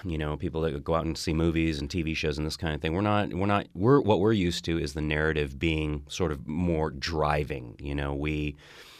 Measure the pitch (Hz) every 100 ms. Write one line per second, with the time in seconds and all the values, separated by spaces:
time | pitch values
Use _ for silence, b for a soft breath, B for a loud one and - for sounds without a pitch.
0 | 92 78 76 76 87 80 80 71 69 82
1 | 80 78 - 80 82 82 80 73 71 90
2 | 78 78 78 73 78 - 82 76 80 87
3 | 104 104 98 90 101 101 - 87 110 143
4 | 104 95 107 110 87 85 - 82 76 76
5 | 76 76 78 76 71 67 82 78 76 73
6 | 73 - 85 69 62 78 90 80 78 67
7 | 73 80 73 76 67 69 60 53 67 71
8 | 71 71 76 76 73 - B B B B